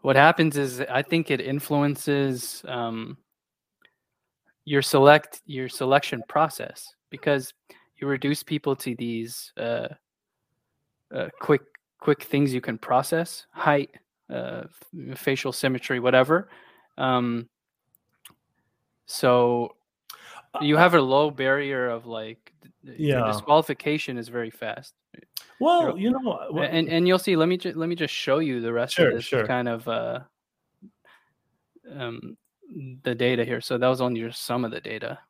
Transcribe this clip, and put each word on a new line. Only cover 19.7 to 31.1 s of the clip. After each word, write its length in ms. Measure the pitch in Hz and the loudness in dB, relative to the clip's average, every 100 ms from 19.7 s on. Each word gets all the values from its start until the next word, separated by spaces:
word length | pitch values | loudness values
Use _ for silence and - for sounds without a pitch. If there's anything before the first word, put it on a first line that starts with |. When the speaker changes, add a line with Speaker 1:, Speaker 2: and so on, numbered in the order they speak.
| - _ _ _ - - - _ - | -10 _ _ _ -20 -20 -20 _ -4
Speaker 1:
you 140 | 147 151 | 2 6
Speaker 2:
Uh, 40 | |
Speaker 1:
have 140 | 175 | 8
a 60 | 170 | 6
low 300 | 131 135 151 | 6 4 2
barrier 580 | 139 131 139 143 135 123 | 0 0 0 0 -2 -2
of, 180 | 117 117 | -4 -8
like, 460 | 113 110 113 _ _ | -10 -10 -14 _ _
th-, 100 | - _ | -20 _
th-, 140 | - - | -20 -4
your 200 | 151 131 | 0 2
Speaker 2:
Yeah. 80 | 110 | 0
Speaker 1:
disqualification 920 | 104 104 151 156 160 - 151 - 123 | -2 4 4 4 -4 -2 -4 -4 -8
is 120 | 117 | -8
very 220 | 120 113 | -8 -8
fast. 440 | - 113 - 127 _ _ - _ - - _ | -8 -10 -10 -14 _ _ -20 _ -18 -18 _
Speaker 2:
Well, 220 | 294 349 | 4 4
Speaker 1:
You're 160 | 311 180 | 2 0
Speaker 2:
you 120 | 208 | 0
know, 380 | 262 247 170 - | 0 -2 -4 -4
wha- 120 | 151 | -4
Speaker 1:
and, 260 | - 165 156 | 0 0 0
and 180 | 165 180 | 2 4
you'll 120 | 185 | 4
see, 180 | 185 175 | 2 2
let 120 | 160 | 2
me 100 | 180 | 0
ju-, 160 | 185 | -4
let 140 | 160 165 | -6 -4
me 60 | |
just 200 | 170 151 | -4 -4
show 240 | - - 139 | -4 0 0
you 220 | 156 127 | 0 -2
the 120 | 117 | -2
rest 260 | 117 123 - | -2 -2 2
of 40 | |
Speaker 2:
Sure, 120 | 151 | 2
Speaker 1:
this 100 | 117 | 2
Speaker 2:
sure. 220 | - 131 107 | -2 -2 0
Speaker 1:
kind 220 | 123 123 | -2 -2
of, 180 | 117 117 | -4 -4
uh, 340 | 117 117 120 135 _ _ _ _ _ 196 _ _ | -4 -4 -8 -12 _ _ _ _ _ -20 _ _